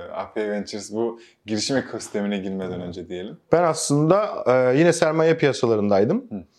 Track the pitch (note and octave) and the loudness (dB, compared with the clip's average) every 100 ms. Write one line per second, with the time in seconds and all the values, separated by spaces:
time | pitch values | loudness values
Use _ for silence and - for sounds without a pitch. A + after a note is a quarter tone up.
0 | F2 - F#2+ A2+ G#2 G#2 G2 G#2+ F#2+ G#2+ | -10 -8 -6 -4 -2 -4 -6 -10 -6 -2
1 | A#2 A2+ - _ G#2+ G#2+ G#2 C3+ - A2 | -2 -4 -14 _ -6 -4 0 -2 -2 -6
2 | - G#2+ G2+ G3+ F#2+ F#2+ F#2 F2+ F2+ F2+ | -6 -4 -2 -2 -2 -4 -4 -6 -8 -10
3 | F2 F2+ G2+ E3 - E3 E3+ D#3 - C#3+ | -10 -8 -10 -14 0 2 2 0 0 2
4 | D#3 G3 A#3 - - B2+ B2+ C3+ E3+ E3 | 4 2 0 -2 2 4 4 4 4 4
5 | D#3+ D#3+ D#3+ D#3+ C#3+ A#2+ A#2 G#2+ G2+ G2 | 2 2 2 2 2 2 2 2 2 4
6 | A2+ A3 C3+ G#2 E2 | 2 0 -4 -12 -12